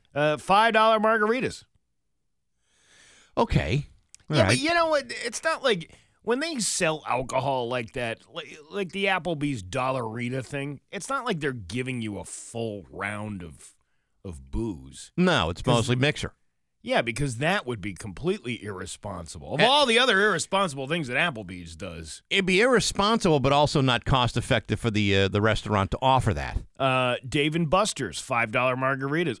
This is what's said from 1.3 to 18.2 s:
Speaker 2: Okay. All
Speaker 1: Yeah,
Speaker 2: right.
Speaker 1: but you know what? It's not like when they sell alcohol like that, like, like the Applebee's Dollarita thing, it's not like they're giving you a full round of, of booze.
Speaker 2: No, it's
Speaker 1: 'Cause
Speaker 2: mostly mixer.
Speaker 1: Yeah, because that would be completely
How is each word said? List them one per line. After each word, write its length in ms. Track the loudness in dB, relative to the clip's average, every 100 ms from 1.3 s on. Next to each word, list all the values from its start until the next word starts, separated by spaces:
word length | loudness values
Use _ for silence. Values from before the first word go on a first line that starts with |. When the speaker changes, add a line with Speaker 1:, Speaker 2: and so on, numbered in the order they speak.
| 0 -2 -6 -18 _ _ _ _ _ _ _ _ _ _ _ _ _ -20 _ _ -2
Speaker 2:
Okay. 500 | 2 2 2 -2 -4 _ _ -20 -2
All 60 | 4
Speaker 1:
Yeah, 60 |
Speaker 2:
right. 60 | 4
Speaker 1:
but 100 | 4
you 140 | 2
know 140 | 2 2
what? 180 | 0 -2 -8 -8
It's 180 | -4
not 200 | -4 0
like 280 | 0 0 -4 -18 _ _
when 160 | -4 -2
they 200 | -2 -4
sell 440 | -4 0 0 -2 -4
alcohol 600 | -4 -2 -2 0 -2 -2
like 260 | -4 -4
that, 260 | -6 -6 -6 -12
like, 240 | -16 -14 -16 -12
like 220 | -8 -6
the 140 | -4 -2
Applebee's 580 | -2 -2 -2 -2 -4
Dollarita 840 | -6 -4 -2 -2 -4 -6 -6 -6 -6
thing, 360 | -8 -8 -10 _
it's 180 | -12 -6
not 160 | -6 -4
like 140 | -2
they're 120 | -2
giving 480 | -6 -8 -6 -4 -6
you 180 | -6 -8
a 60 | -10
full 600 | -14 -10 -6 -6 -6 -12
round 500 | -8 -6 -6 -8 -8
of, 320 | -12 -16 -20 _ _ _ _ _
of 280 | -14 -14 -8
booze. 600 | -6 -6 -8 -12 -20 -10 2
Speaker 2:
No, 320 | 4 4 0
it's 120 | -2
Speaker 1:
'Cause 120 | 2 2
Speaker 2:
mostly 200 | 4 2
mixer. 380 | 2 0 -6 -12 _ _ _ _
Speaker 1:
Yeah, 200 | -2 0
because 340 | 0 -2 -4 -2
that 300 | 0 0 -2
would 120 | -6
be 140 | -6
completely 680 | -8 -12 -6